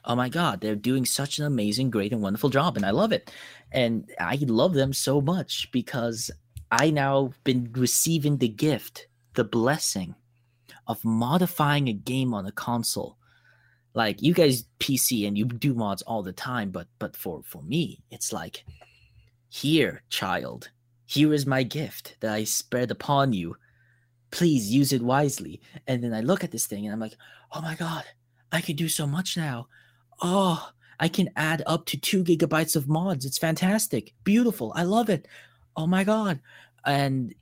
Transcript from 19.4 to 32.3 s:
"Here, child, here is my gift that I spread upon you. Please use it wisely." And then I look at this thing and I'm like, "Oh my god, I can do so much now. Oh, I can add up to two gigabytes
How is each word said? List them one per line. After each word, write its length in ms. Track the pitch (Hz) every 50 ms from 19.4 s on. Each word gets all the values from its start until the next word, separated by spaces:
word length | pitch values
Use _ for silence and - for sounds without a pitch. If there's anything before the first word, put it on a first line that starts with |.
| _ _
"Here, 540 | - - - 139 160 160 127 92 73 - - -
child, 600 | - - 104 95 90 85 62 62 60 60 - - _ _ _ _ _ _ _
here 260 | - - 135 151 151 151
is 140 | 147 139
my 160 | 139 135 131 131
gift 540 | 107 - 147 151 98 - - - - - _
that 140 | - 110 107
I 100 | 110 110
spread 460 | - - - - - - 123 123 113
upon 420 | 113 - - - 143 139 139 135 113
you. 240 | 92 85 85 87 - _ _ _ _ _ _ _ _ _ _ _ _ _ _
Please 400 | - - 175 170 151 131 104 98
use 220 | 117 139 143 131 139
it 100 | 123 117
wisely." 580 | 120 127 139 151 139 131 - - - - - _ - - - -
And 160 | - 131 120 120
then 120 | 120 113
I 60 | 110
look 220 | 113 139 190 190 175
at 80 | - -
this 140 | 117 -
thing 180 | - 107 101 104
and 60 | 107 101
I'm 80 | 110
like, 160 | 110 110 - - - - - - - _ -
"Oh 80 | 156 160
my 120 | 165 160
god, 300 | - 170 160 160 156 - - - _ _ _ _ _ _ _
I 100 | - 165
can 160 | - - 156
do 120 | 147 170 156
so 180 | - - 156
much 300 | 143 143 175 185 - -
now. 320 | 175 160 147 127 117 123 - _ - - _ _ _ _ _ _ - 180
Oh, 480 | 175 185 202 190 180 165 151 - - - _ _ _ - -
I 80 | 156 170
can 220 | 165 - 180 - -
add 260 | - 151 156 165 160 170
up 180 | - 160 170 -
to 120 | - - 139
two 260 | - - - 185 185
gigabytes 520 | 175